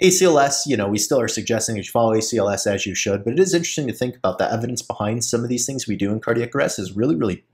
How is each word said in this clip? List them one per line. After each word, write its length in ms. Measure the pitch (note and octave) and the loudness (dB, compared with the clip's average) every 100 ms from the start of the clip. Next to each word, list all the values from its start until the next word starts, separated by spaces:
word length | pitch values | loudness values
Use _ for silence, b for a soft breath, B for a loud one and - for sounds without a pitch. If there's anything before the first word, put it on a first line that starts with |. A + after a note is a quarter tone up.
A 80 | F#3 | 4
C 160 | F3+ F#3 | 6 6
L 120 | D3 | 6
S, 280 | C#3 - D3 | 4 2 0
you 80 | A#2 | 0
know, 140 | G2+ | 0
we 80 | G#2 | 0
still 240 | - C3+ | 2 2
are 80 | A2+ | 2
suggesting 460 | - G2+ A2+ - G#2+ | -2 -2 -2 -2 -4
that 100 | F#2+ | -2
you 60 | |
follow 200 | A#2 A2+ | 2 2
A 100 | A2 | 2
C 160 | A2 A2+ | 2 0
L 120 | G2+ | 2
S 180 | G2 G#2 | 0 0
as 180 | G2 G2+ | 0 -2
you 80 | |
should, 300 | F2 G#2 G2+ | -2 0 0
but 80 | A2+ | 0
it 80 | C#3+ | 2
is 140 | F#3+ | 2
interesting 340 | F3 F3 - C3 | 2 -2 -4 -6
to 60 | |
think 240 | A2 B2+ - | -4 -6 -2
about 200 | F#2+ F#2 | -4 -2
the 140 | F2+ | -2
evidence 300 | A2+ A#2+ A#2+ | -2 -4 -6
behind 420 | - - G#2 A#2 | -6 -4 -4 -2
some 200 | - A#2 | -2 -2
of 60 | A#2+ | -2
these 160 | B2 - | -4 -4
things 220 | C3+ A2+ | -6 -6
we 80 | F#2+ | -2
do 160 | G2+ | -2
in 80 | G#2+ | -2
cardiac 340 | A2+ A#2 A#2 | -2 -2 -2
arrest 240 | C#3 C#3+ - | -2 -2 -4
is 140 | F#2 | -6
really, 240 | G2 C3 D#3+ | -2 0 0
really 300 | A2 F2+ _ | -2 -4 _